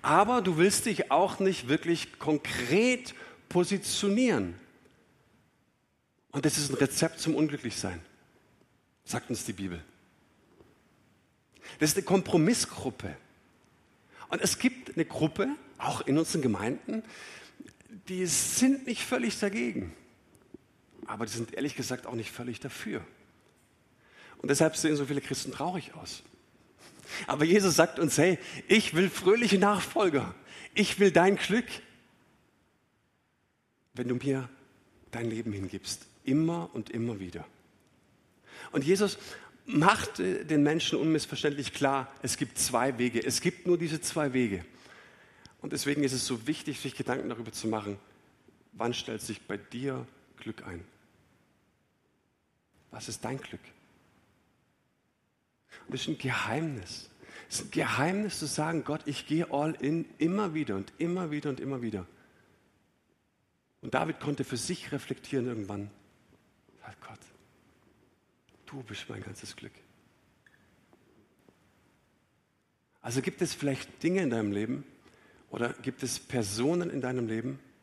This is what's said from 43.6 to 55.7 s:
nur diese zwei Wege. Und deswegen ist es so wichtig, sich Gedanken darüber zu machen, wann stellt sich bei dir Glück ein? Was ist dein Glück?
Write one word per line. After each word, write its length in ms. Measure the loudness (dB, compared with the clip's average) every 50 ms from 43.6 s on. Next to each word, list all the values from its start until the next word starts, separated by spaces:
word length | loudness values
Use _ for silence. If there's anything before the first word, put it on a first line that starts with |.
| 0
nur 100 | 2 2
diese 240 | 2 2 -2 -4 -4
zwei 320 | -6 -4 -2 0 -2 2
Wege. 320 | 2 2 2 2 0 -4 -6 -10 -18 -20 -20 -20 -20 -20 -20 -20 -20 -20 -20 -20 -20 -20 -20 -20 _ _
Und 140 | -8 -6 -6
deswegen 280 | -2 -2 0 0 2
ist 100 | 0 0
es 120 | 0 -2 -2
so 220 | -2 -4 -4 -2
wichtig, 340 | -4 -4 -4 -4 -8 -8 -6
sich 140 | -8 -10 -8
Gedanken 340 | -6 -4 -2 -2 -2 -2 -6
darüber 240 | -6 -8 -10 -10
zu 160 | -10 -6 -4 -2
machen, 300 | -2 -2 -4 -6 -8 -10 -12 -20 -20 _ _ _ _ _ _ -20 _ _ _ _
wann 220 | -8 -4 -2 -2 -2
stellt 260 | -4 -6 -8 -8 -8
sich 220 | -8 -10 -10 -10
bei 160 | -8 -10 -10 -10
dir 480 | -10 -12 -10 -6 -6 -6 -6 -6 -10 -14 -18 -20 _ _ _ -14
Glück 280 | -12 -12 -12 -12 -12
ein? 160 | -14 -12 -14 -14 -18 _ _ _ _ _ _ _ _ _ _ _ _ _ _ _ _ _ _ _ _ _ _ _ _ _ _ _ _ _ _ _ _ _ _ _ _ _ _ _ _
Was 180 | -16 -12 -10 -10
ist 140 | -10 -8
dein 160 | -8 -8 -8 -8
Glück? 220 | -10 -12 -14 -16 -16 -20 -20 _ _ _ _ _ _ _ _ _ _ _ _ _ _ _ _ _ _ _ _ _ _ _ _ _ _ _ _ _ _ _ _ _ _ _ _ _ _ _